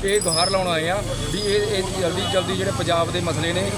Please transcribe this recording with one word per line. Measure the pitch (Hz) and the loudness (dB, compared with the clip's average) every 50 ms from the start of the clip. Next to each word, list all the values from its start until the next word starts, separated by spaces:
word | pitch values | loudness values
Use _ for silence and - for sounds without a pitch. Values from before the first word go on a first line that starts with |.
| - | 0
ਇਹ | 196 202 208 | 2 2 2
ਗੁਹਾਰ | 196 180 160 160 175 190 | 2 2 2 2 2 2
ਲਾਉਣ | 196 190 185 180 | 2 0 0 0
ਆਏ | 170 160 160 170 | 0 0 0 0
ਹਾਂ | 185 208 202 180 175 165 - - | 0 -2 -2 -2 -4 -4 -4 -4
ਵੀ | - 196 | -2 -2
ਇਹ, | 208 202 202 208 208 208 208 | 0 2 2 2 2 2 0
ਇਹ | 190 185 185 - 190 | 0 -2 -2 -2 0
ਜਲਦੀ, | 185 165 180 196 196 - | 0 0 0 0 -2 0
ਜਲਦੀ | 196 185 180 175 190 | 0 0 0 0 -2
ਜਿਹੜੇ | 185 190 196 185 185 | 0 -2 -2 -2 -2
ਪੰਜਾਬ | 175 170 170 170 170 160 | 0 2 2 2 2 0
ਦੇ | 160 180 | 0 -2
ਮਸਲੇ | 175 170 156 147 156 165 | 0 0 0 0 0 0
ਨੇ | 170 180 196 202 - | 0 0 0 -2 -2